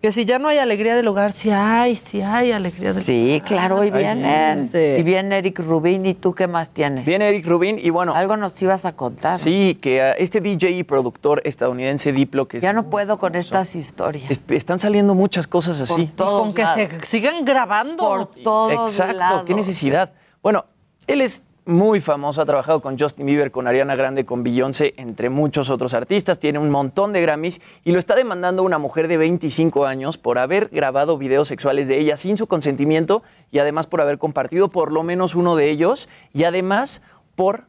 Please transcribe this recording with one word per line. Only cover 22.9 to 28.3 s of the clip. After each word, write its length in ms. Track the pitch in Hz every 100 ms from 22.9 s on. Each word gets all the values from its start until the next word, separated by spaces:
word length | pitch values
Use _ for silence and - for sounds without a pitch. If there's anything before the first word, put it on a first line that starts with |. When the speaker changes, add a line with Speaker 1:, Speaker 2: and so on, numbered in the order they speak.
| 135
Speaker 3:
Justin 280 | 147 - 139
Bieber, 240 | 147 139
con 160 | 127 123
Ariana 260 | 123 139
Grande, 300 | 135 135 135
con 180 | 123 123
Beyoncé, 520 | 120 120 135 123 151 -
entre 320 | 123 107 120
muchos 400 | 135 151 147 131
otros 240 | 131 127
artistas. 460 | 117 123 202 185 170
Tiene 200 | 147 147
un 120 | 151
montón 420 | 143 139 - 202
de 80 | 202
Grammys 400 | 165 151 165 175 - -
y 80 | -
lo 60 | 175
está 160 | 175 208
demandando 460 | 247